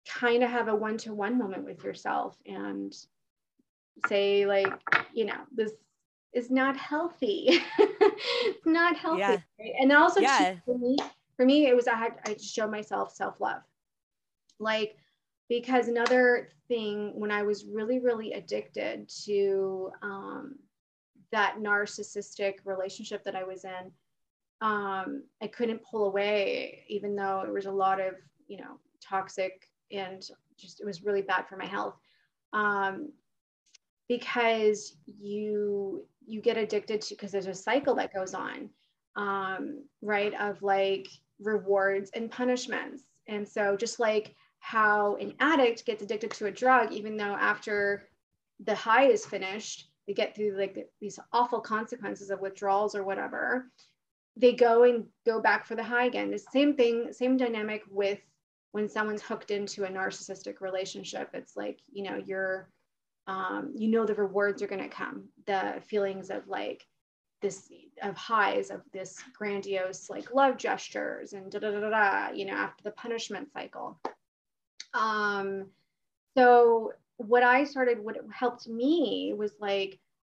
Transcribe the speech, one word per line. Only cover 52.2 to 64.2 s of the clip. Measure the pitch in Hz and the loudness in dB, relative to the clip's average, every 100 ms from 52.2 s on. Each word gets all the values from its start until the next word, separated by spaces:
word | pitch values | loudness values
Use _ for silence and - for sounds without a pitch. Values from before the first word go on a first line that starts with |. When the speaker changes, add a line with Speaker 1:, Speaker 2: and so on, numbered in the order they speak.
| 196 | -8
Speaker 1:
of | 190 | -6
withdrawals | 196 - 202 196 208 202 | -6 -4 0 2 0 -2
or | |
whatever, | 190 196 - - - 254 254 _ _ _ _ _ _ 214 | -4 -4 -6 -4 -2 -2 -4 _ _ _ _ _ _ 4
they | 247 | 4
go | 247 240 233 | 8 6 8
and | 247 233 226 _ 233 | 8 6 -4 _ -2
go | 220 | 2
back | 214 214 - | 2 2 -2
for | 226 | -8
the | |
high | 220 240 247 | -2 0 0
again. | 208 202 | 0 -4
The | 202 | -6
same | - 262 294 277 | -2 2 4 4
thing, | 233 233 240 | 2 2 -4
same | - 254 262 | -2 2 2
dynamic | 240 220 214 214 - | 2 -2 -4 -8 -6
with | 196 196 202 _ _ _ _ _ | -2 -2 -2 _ _ _ _ _
when | 208 208 | -6 -4
someone's | 214 214 208 | -2 -2 -4
hooked | - 214 - | -6 -10 -4
into | 202 202 202 | -6 -4 -6
a | 190 | -6
narcissistic | 190 190 - - 180 202 - | -4 -6 -8 -12 -12 -12 -10
relationship. | 190 185 196 202 175 - - | -6 -6 -6 -10 -12 -10 -10
It's | - - 208 | -12 -14 -10
like, | - - _ | -10 -10 _
you | 196 | -12
know, | 190 196 | -8 -10
you're, | 190 190 190 190 180 _ _ _ _ _ 190 | -8 -6 -4 -6 -10 _ _ _ _ _ -10
um, | 190 190 202 - 220 | -8 -6 -6 -8 -4
you | 220 | 2
know, | 226 214 | 2 2
the | |
rewards | 202 | 0